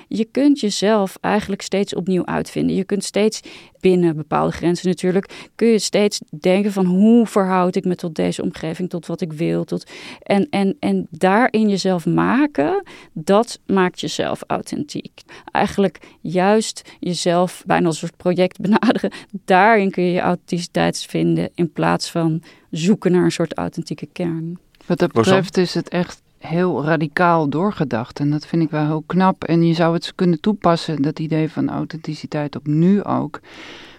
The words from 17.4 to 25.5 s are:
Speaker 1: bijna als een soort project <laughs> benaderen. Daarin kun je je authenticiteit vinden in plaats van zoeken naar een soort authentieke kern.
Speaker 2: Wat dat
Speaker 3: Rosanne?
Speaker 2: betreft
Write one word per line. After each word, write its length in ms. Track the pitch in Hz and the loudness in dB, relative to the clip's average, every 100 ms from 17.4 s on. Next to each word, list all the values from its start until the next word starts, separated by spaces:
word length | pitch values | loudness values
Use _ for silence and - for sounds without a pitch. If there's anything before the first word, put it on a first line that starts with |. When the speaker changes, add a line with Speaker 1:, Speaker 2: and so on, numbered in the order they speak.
| 180 - 180 | 0 -2 -2
Speaker 1:
bijna 200 | 170 175 | 2 2
als 160 | 156 | -2
een 60 | 170 | -6
soort 100 | - | -6
project 380 | 180 175 180 - | -2 0 0 -2
<laughs> 60 | 196 | 0
benaderen. 440 | 214 226 196 190 - - 196 - | 2 2 0 -2 -8 -14 -8 2
Daarin 460 | 185 208 220 196 | 4 6 4 2
kun 120 | - | 0
je 80 | 180 | 0
je 80 | 175 | 0
authenticiteit 840 | - 175 - 175 175 175 165 - - | 0 -2 -4 -6 -4 0 0 -2 -4
vinden 420 | 165 170 160 170 - | -2 0 0 -2 -2
in 160 | 170 | -4
plaats 400 | - 165 170 - | 0 -2 -2 -2
van 300 | 170 165 160 - - - | -2 -2 -2 -6 -20 -12
zoeken 400 | 165 175 220 185 | -4 0 2 2
naar 120 | 180 | 2
een 80 | 170 | 2
soort 220 | - 165 | 0 -4
authentieke 540 | - - - - 160 - | -4 -6 -6 -10 -10 -12
kern. 460 | - 175 165 165 180 _ _ - | -8 -6 -6 -8 -12 _ _ -4
Speaker 2:
Wat 120 | 170 | 0
dat 120 | 175 | 0
Speaker 3:
Rosanne? 300 | 117 113 190 | 2 4 4
Speaker 2:
betreft 260 | 175 | 2